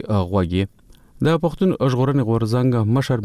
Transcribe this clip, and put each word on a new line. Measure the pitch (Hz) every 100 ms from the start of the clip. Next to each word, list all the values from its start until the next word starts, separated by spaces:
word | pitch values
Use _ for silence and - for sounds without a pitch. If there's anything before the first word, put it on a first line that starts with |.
| - 104 87
غوږ | 98 87 90
یئ. | 98 - - - - - -
د | 165
پښتون | 165 - 190 151 135
ژغورنې | 123 139 139 113
غورځنګ | 113 110 120 127 120 107 127
مشر | 135 123